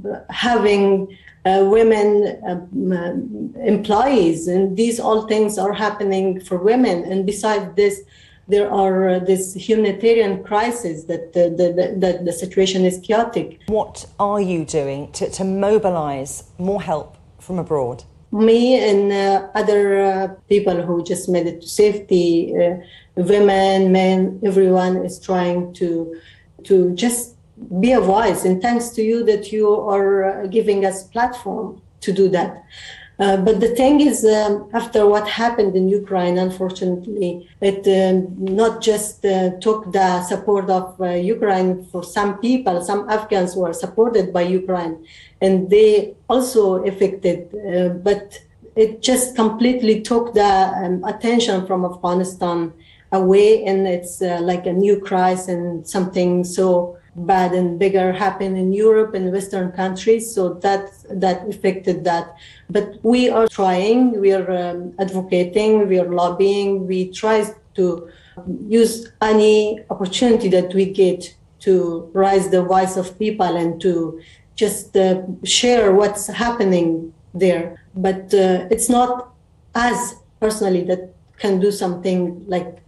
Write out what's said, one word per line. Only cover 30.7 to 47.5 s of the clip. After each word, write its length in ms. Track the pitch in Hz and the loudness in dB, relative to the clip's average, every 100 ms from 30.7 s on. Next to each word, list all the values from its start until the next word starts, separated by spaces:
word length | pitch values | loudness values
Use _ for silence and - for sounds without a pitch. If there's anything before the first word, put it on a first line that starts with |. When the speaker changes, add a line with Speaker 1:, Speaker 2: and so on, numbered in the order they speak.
| 196 196 | 0 0
Speaker 1:
us 200 | 185 - | -4 -8
platform 760 | 233 247 - 196 220 - - _ _ | -2 -2 -4 -10 -8 -10 -12 _ _
to 100 | - | -4
do 160 | 185 190 | 2 2
that. 340 | 175 185 - - - - - - _ | 2 -2 -8 -20 -20 -20 -20 -20 _
Uh, 160 | 196 196 | 0 2
but 220 | 185 220 | 2 2
the 100 | 226 | 0
thing 300 | - 262 294 | 2 4 4
is, 240 | 294 226 | 4 4
um, 460 | 220 214 208 202 - - | 2 2 2 -2 -4 -6
after 320 | 240 220 208 | -2 2 4
what 200 | 208 208 | 4 0
happened 480 | - 233 - 202 185 | -2 -2 0 0 2
in 140 | 185 | 2
Ukraine, 480 | 202 196 190 180 180 | 0 -2 -2 0 0
unfortunately, 1120 | 185 185 185 - 185 180 220 202 180 170 - _ | -2 -4 -6 -4 -4 -4 -6 -4 -4 -6 -14 _
it, 200 | 196 196 202 | -2 0 2
um, 400 | 190 190 185 - - | 4 4 2 -2 -6
not 420 | 190 190 226 220 | -4 0 0 0
just, 460 | 220 208 - - 202 | 0 0 -4 -4 -2
uh, 320 | 190 185 180 | 0 0 0
took 320 | 226 214 180 | -2 -2 -2
the 300 | 196 185 180 180 | 0 2 0 -4
support 440 | 190 208 202 190 | -6 0 -2 0
of, 320 | 185 185 - | -2 -2 -6
uh, 40 | 185 | -4
Ukraine 760 | 175 180 226 208 185 185 185 - | -2 -2 -2 0 0 0 -2 -8
for 180 | 180 | -12
some 340 | 170 - 202 196 | -8 -4 -4 -2
people, 420 | 233 254 208 175 | 0 0 0 -2
some 260 | 175 202 202 | -2 -4 -2
Afghans 460 | 214 214 196 180 190 | -4 -2 -2 -2 -2
were 180 | 175 | -4
supported 580 | 165 185 - 233 220 180 | -4 -8 0 2 2 0
by 120 | 180 | -2
Ukraine, 600 | 175 185 185 180 165 160 - - - _ | 0 -2 -2 -4 -4 -10 -16 -20 -20 _
and 260 | 190 190 185 | 2 2 4
they 420 | 208 220 208 - - _ | 6 6 4 0 -12 _
also 540 | 240 254 226 202 185 | -2 2 2 2 2
affected, 640 | 202 185 190 190 185 175 - | -2 0 -2 0 -2 -2 -6